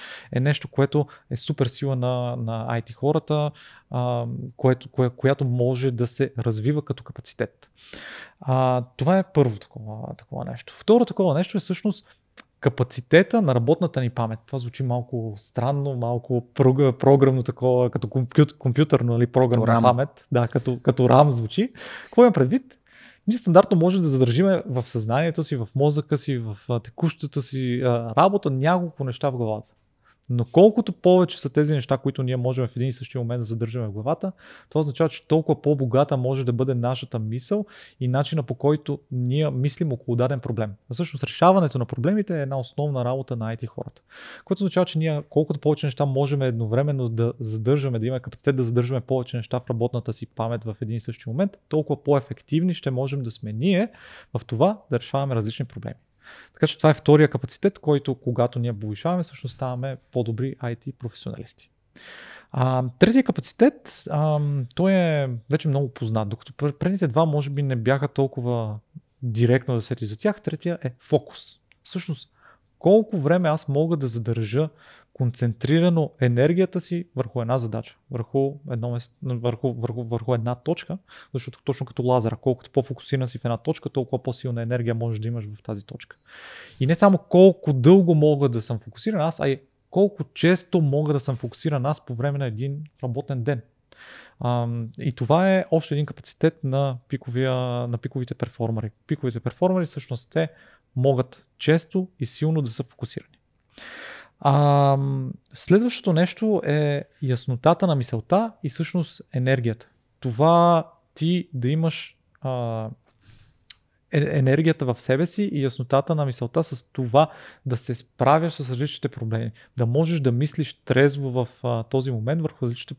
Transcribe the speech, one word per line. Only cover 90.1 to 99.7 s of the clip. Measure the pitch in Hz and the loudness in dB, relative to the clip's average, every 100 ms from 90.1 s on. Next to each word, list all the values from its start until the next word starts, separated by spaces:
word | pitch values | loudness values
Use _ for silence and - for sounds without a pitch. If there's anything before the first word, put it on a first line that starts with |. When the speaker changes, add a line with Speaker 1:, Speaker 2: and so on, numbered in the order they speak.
| 202 143 | 0 -10
Speaker 1:
често | - 180 180 - 175 | 0 2 2 0 0
мога | 143 143 151 | 2 2 0
да | 143 | -2
съм | 139 123 | -2 -6
фокусиран | 120 - 160 139 135 | -6 -6 -4 -2 -2
аз | 147 - | -4 -8
по | |
време | 120 143 143 | -4 -4 -2
на | 127 | -4
един | 107 139 143 151 - | -4 -6 -8 -12 -10
работен | 127 127 - 127 | -6 -6 -6 -4
ден. | 113 117 - _ _ _ - - - - | -2 -4 -6 _ _ _ -20 -20 -20 -6
Ам, | 120 123 117 117 113 - | -2 -2 -2 -4 -8 -6
и | 135 | -6
това | - 120 165 190 | -2 2 4 4
е | 185 - | 2 2
още | 160 - | 0 0
един | 147 147 | -4 -4
капацитет | - - - 165 - | -8 -14 -2 -2 0
на | 135 135 139 123 - | -4 -2 -2 -4 -8
пиковия, | 131 127 123 131 127 127 120 120 | -8 -6 -2 -2 -2 -2 -4 -4
на | 117 | -6
пиковите | 131 135 123 | -6 -8 -8
перформери. | - - - 113 110 107 - - | -8 -8 -4 -4 -2 -6 -10 -6
Пиковите | 151 127 113 | -4 -4 -4
перформери | 117 - 185 | -6 -2 0